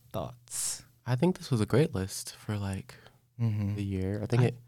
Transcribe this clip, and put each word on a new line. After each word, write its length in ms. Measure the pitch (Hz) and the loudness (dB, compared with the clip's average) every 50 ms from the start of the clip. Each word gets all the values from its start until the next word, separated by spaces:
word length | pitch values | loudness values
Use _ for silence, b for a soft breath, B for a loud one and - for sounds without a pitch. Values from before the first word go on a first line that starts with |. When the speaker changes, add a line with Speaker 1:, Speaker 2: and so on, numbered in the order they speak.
| _ - | _ -10
Speaker 1:
thoughts? 720 | - 98 80 62 60 - _ - - - - - - - - - _ _ _ 117 | -8 -6 -6 -6 -10 -14 _ -10 -6 -4 -4 -4 -4 -6 -12 -18 _ _ _ -2
Speaker 2:
I 80 | 123 | 0
think 220 | 123 170 180 180 - | 2 2 2 2 0
this 120 | - - | -2 -2
was 120 | 131 110 | 2 2
a 40 | 107 | 2
great 300 | 101 - 113 117 117 - | 4 4 4 4 4 0
list 400 | 95 95 98 - - - - - | -2 -4 -4 -6 -10 -10 -10 -14
for, 220 | - - - 107 104 | -12 -8 -6 -4 -4
like, 380 | 101 98 98 95 - - - - - - _ _ _ _ _ - | -2 -4 -4 -6 -8 -10 -16 -20 -20 -20 _ _ _ _ _ -2
Speaker 1:
Mm-hmm. 320 | 120 113 107 104 104 101 101 | 0 0 0 0 0 -2 -2
Speaker 2:
the 80 | 101 101 | -2 -2
year. 360 | 98 98 95 92 95 101 104 | -2 0 0 0 0 -2 -2
I 60 | 107 104 | 0 2
think 160 | 117 117 123 | 4 6 6
Speaker 1:
I 20 | 117 | 4
Speaker 2:
it 100 | - - - | 4 -2 -14